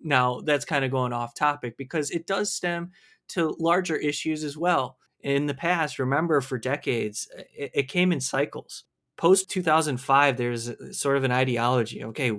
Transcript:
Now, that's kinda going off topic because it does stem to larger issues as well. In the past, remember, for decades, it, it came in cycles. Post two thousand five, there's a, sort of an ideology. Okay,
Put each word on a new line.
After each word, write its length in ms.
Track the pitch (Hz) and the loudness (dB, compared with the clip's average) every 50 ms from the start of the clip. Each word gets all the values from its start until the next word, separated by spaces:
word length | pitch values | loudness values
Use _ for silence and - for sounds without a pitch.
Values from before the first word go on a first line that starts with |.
Now, 400 | 175 156 139 127 127 127 123 - | -4 0 2 4 4 2 0 -2
that's 240 | - 151 147 139 - | 0 0 0 0 0
kinda 240 | - 160 139 135 127 | 0 -2 0 0 0
going 240 | 135 127 127 123 | 0 0 0 0
off 220 | 123 120 120 120 - | -2 -4 -4 -6 -4
topic 420 | - 151 147 143 143 - 156 - | 0 0 0 0 0 -6 -8 -8
because 360 | - 135 127 - 156 143 139 | -8 -10 -6 -4 -4 -2 -2
it 120 | 175 165 - | -4 -6 -4
does 280 | - 196 190 208 202 | -2 -2 -2 -2 -4
stem 400 | - - 180 175 175 170 175 180 - _ _ - _ _ _ - | -4 -4 -4 -4 -4 -4 -6 -8 -12 _ _ -20 _ _ _ -6
to 260 | - 185 165 151 - - | -2 0 0 0 0 0
larger 380 | 160 165 175 185 180 180 160 | 2 2 2 2 2 0 -2
issues 480 | 143 147 147 143 - - 156 156 151 156 | 0 0 -2 -2 -2 -2 -2 -2 -2 -4
as 120 | 143 143 | -6 -4
well. 400 | 156 170 180 170 139 127 127 - _ _ _ _ _ | -2 0 2 2 2 0 -2 -6 _ _ _ _ _
In 260 | - 139 139 143 147 | -2 0 0 0 0
the 80 | 147 131 | 0 -2
past, 440 | - 170 170 180 170 156 139 - - | -2 0 0 0 0 0 -2 -2 -2
remember, 420 | 127 127 139 151 170 160 156 139 | 0 0 2 2 2 2 2 2
for 160 | 131 - 131 | 0 0 -4
decades, 720 | 113 - 127 143 - - 139 120 113 110 107 104 - - - - - - _ | -4 -2 -2 -4 -2 -2 -2 -2 0 -2 -4 -6 -8 -12 -12 -14 -18 -18 _
it, 200 | - - 143 - - | -12 -10 -8 -4 -2
it 140 | 143 135 135 | -2 -2 -2
came 240 | - 180 185 180 | 0 0 2 2
in 80 | 165 135 | 2 0
cycles. 640 | 127 - - 135 147 - - 123 - - - - - _ _ _ _ _ _ - | -2 -2 -2 -2 -2 -2 -4 -12 -14 -14 -16 -18 -18 _ _ _ _ _ _ 2
Post 320 | - 175 190 190 - - | 6 6 6 6 4 -2
two 120 | - 185 | -4 -2
thousand 340 | 170 170 156 160 151 151 131 | 2 4 4 4 4 2 -2
five, 400 | 127 - - 135 139 143 139 123 | -2 2 4 6 6 6 4 4
there's 320 | 120 120 120 120 113 117 120 | 2 -2 -2 -2 -4 -6 -8
a, 260 | - - - - - | -10 -10 -12 -12 -6
sort 220 | - - 139 139 | -2 0 2 2
of 80 | 139 131 | 2 2
an 80 | 127 | 2
ideology. 720 | 123 127 131 131 120 117 117 123 127 123 110 110 - - 123 | 2 2 2 2 0 0 2 2 2 2 2 0 -4 -10 -10
Okay, 260 | 113 110 - 131 120 107 | -8 -4 -2 0 0 -2